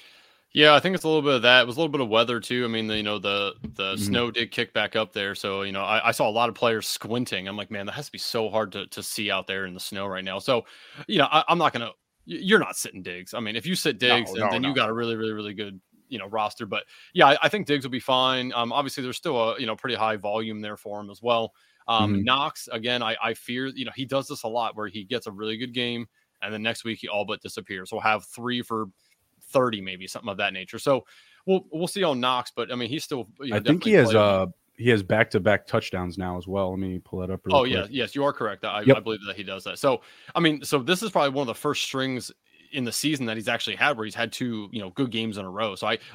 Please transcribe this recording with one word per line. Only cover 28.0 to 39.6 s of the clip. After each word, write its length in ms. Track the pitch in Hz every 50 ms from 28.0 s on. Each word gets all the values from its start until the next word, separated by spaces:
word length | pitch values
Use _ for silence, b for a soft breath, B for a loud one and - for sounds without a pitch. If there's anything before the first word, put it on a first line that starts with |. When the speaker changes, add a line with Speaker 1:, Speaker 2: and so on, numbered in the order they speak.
Speaker 1:
have 240 | 90 110 110 101 -
three 380 | - - 120 117 123 123 123 -
for 240 | - 113 110 110 95 - _ _ _ _ _ _ _ _ _ - -
thirty 300 | - 135 127 120 110 101
maybe, 240 | 95 95 92 90 95
something 240 | - - 123 120 110
of 80 | 95
that 160 | 101 101 98 95
nature. 240 | 95 92 - -
So 280 | 110 - 143 135 123 - b b b b b b b b
we'll, 180 | 185 190 185 - -
we'll 160 | - 160 180
see 160 | 165 - 202 185
on 160 | 160 135 123
Knox, 320 | 123 127 127 123 - - -
but 160 | 123 113 110
I 40 | 123
mean, 120 | 123 120
he's 160 | 107 143 156 -
still, 240 | - 151 127 107 - _ -
you 100 | 143 131
know, 60 | 104
Speaker 2:
I 40 | -
think 240 | 101 123 156 180 -
he 60 | 226
Speaker 1:
definitely 40 | 208
Speaker 2:
has, 160 | 165 123 110
Speaker 1:
playable. 320 | 110 107 104 101 98 95 95
Speaker 2:
uh, 40 | 87 - _ _ _ _
he 120 | - 117 123
has 120 | 117 104
back-to-back 640 | 95 92 113 107 113 - - 104 90 107 101 95 -
touchdowns 540 | - - 110 - - 95 92 90 90 82 95
now 180 | 92 90 90
as 100 | 90 87
well. 220 | 95 95 98 95 92
Let 80 | 92
me 220 | 95 95 92 92 87
pull 200 | - _ - 92
that 100 | 92 92
up 120 | 92 90 -
real 120 | 95 151
Speaker 1:
Oh, 60 | 139
Speaker 2:
quick. 120 | 123 131 123
Speaker 1:
yeah, 140 | 107 101 104
yes, 240 | 135 131 113 101 -
you 100 | 139 139
are 80 | 143
correct. 320 | 139 - 120 104 98 - -
I, 200 | 101 98 104 107
Speaker 2:
Yep. 140 | 131 135
Speaker 1:
I 20 | 110
believe 200 | 95 113 110 98 98
that 100 | 101 92
he 60 | 104
does 220 | 98 95 95 95